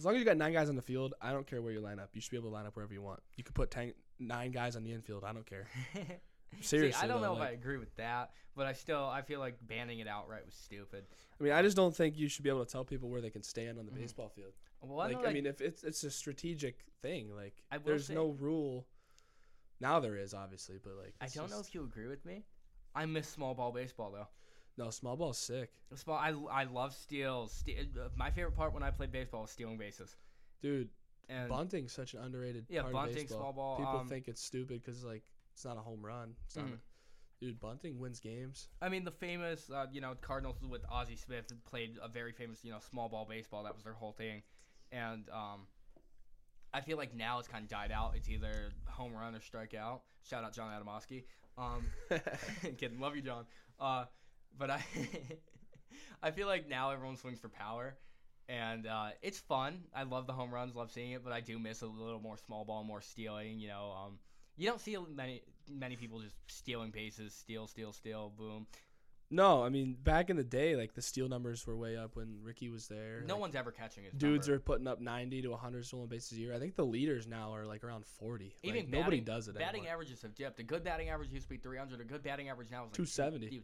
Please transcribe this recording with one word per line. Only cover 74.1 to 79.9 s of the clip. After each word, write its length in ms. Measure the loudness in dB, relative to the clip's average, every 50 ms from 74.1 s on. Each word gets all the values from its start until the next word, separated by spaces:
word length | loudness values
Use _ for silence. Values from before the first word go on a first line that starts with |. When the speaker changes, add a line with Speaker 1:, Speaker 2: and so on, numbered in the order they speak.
| 0
Speaker 1:
dudes 340 | 4 8 8 8 8 8 8
Speaker 2:
number. 80 | 6
Speaker 1:
are 40 | 6
putting 260 | 6 6 4 4 4 2
up 140 | 0 0
ninety 400 | 0 0 0 0 0 0 0 0
to 100 | 0 0
a 60 | 0 -2
hundred 280 | -2 -4 -4 -4 -4
stolen 220 | -4 -4 -6 -4 -4
bases 300 | -4 -4 -4 -4 -4 -2
a 20 |
year. 120 | -2 0 0
I 40 | 0
think 160 | 0 0 4
the 100 | 4 4
leaders 420 | 6 6 6 4 4 4 2 0 -2
now 260 | -4 -4 -4 -4 -4
are, 120 | -4 -4
like, 180 | -4 -6 -6 -6
around 220 | -6 -6 -8 -8
forty. 500 | -10 -12 -8 -4 -4 -4 -4 -4 -8 -10 -6 -4
Like, 120 | 0 0 0
Speaker 2:
Even 120 | 0 4
Speaker 1:
nobody 280 | 4 6 8 8 8 6
Speaker 2:
batting, 60 | 6
Speaker 1:
does 240 | 4 0 0 -2 -2
it 60 | -2
Speaker 2:
batting 260 | -2 0 0 0 -2
Speaker 1:
anymore. 100 | -2 -2